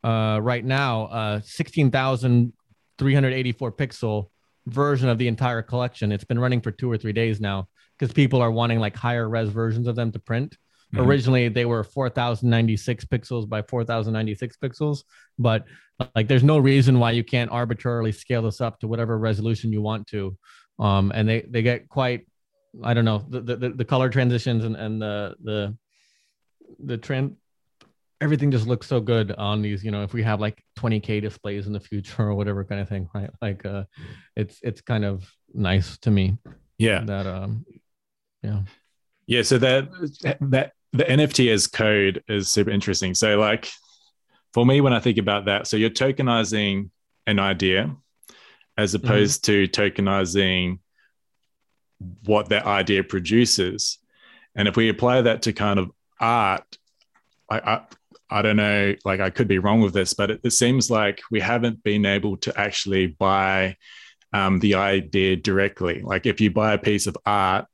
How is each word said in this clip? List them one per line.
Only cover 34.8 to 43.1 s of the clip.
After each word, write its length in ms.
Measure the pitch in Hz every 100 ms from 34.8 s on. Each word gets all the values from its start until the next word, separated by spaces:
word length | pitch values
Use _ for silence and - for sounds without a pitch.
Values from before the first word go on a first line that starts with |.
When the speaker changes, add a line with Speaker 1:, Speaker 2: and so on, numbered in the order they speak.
Speaker 1:
kind 240 | - 113
of 240 | 101 98 92 _ _
nice 460 | - 95 95 90 -
to 100 | -
me 260 | 101 92 104 - - _ _
Speaker 2:
Yeah. 240 | 113 98 104
Speaker 1:
that, 200 | 98 95
um, 400 | 92 98 110 - - _ _ _ _ _ _
yeah. 180 | 107 104 95 _ _ _ _ _ -
Speaker 2:
Yeah. 160 | 120
So 160 | 110 131
that, 300 | 127 135 139 - 156 - 135 -
that 320 | 139 131 139 _ _
the 180 | 123 127
N 80 | 131
F 140 | 151
T 180 | - 120
as 160 | 107 -
code 560 | - 110 107 98 92 -
is 240 | 104 95
super 180 | - 95
interesting. 440 | 98 101 92 95